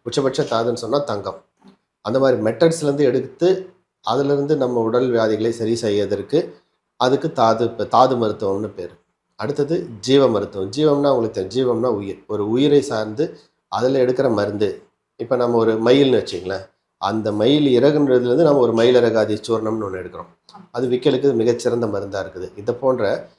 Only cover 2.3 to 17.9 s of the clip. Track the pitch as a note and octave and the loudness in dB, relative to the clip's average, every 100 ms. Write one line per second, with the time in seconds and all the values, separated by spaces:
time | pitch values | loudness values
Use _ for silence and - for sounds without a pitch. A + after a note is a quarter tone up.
2.3 | A#2 A2 A#2 E3 E3 D3 C#3 C3+ B2 - | 2 -2 2 0 0 -2 2 2 0 -4
3.3 | - F3 F#3 - _ _ _ - B2+ C#3 | -2 0 0 -6 _ _ _ -4 -2 0
4.3 | C#3+ C#3+ D3 B2+ A#2+ A2+ B2 C3 A#2 A2 | 0 0 0 0 0 0 0 0 0 0
5.3 | G#2 A2+ A2+ A2+ A#2 A2 G2+ G2 G2+ F#2+ | 0 -2 -2 -4 -2 0 -2 -2 -4 -2
6.3 | D3+ - - _ _ _ - B2+ C3+ D#3+ | -2 -2 -10 _ _ _ -2 0 0 -2
7.3 | - A2+ A2+ A#2 - G2 A#2 C3 B2 A2 | 0 2 2 -2 -4 0 2 4 2 -2
8.3 | - G2 G2 G#2 G2 F2 - _ _ _ | -2 -4 -4 -6 -12 -16 -16 _ _ _
9.3 | - A2 C#3+ C#3+ F3 E3+ G#2+ B2 C#3 B2+ | -10 -6 -4 -2 -4 -6 -8 2 4 4
10.3 | G#2 G2 G2 F#2+ C3+ D3+ C#3+ C#3+ B2+ A2 | 2 -2 -6 -6 0 2 2 2 0 -2
11.3 | G2+ F#2+ A#2+ B2+ A2+ A#2+ G2+ G2 F2+ - | -4 -4 -2 0 0 -2 -2 -6 -12 -8
12.3 | G#2 G#2 B2 C#3+ C#3+ C#3 A2 G#2+ A2 F3 | -4 0 2 4 4 2 -4 -6 -4 -6
13.3 | - _ _ - G2 B2+ C3+ B2 B2+ C3+ | -8 _ _ -8 -2 0 2 2 2 0
14.3 | G#2 G2+ G2+ G2+ - - _ _ - A#2 | 0 -2 0 -2 -4 -14 _ _ -10 -4
15.3 | B2 A#2+ A#2 A2+ A2+ A#2 C#3 C#3 A2+ - | 0 2 2 2 4 4 6 4 2 -2
16.3 | F2 F#2 F#2+ - _ _ - F#2+ A2 G#2+ | -8 -8 -10 -12 _ _ -8 -4 -2 -2
17.3 | G#2 A#2 D3+ C#3+ A#2+ C#3 | 0 2 4 4 4 4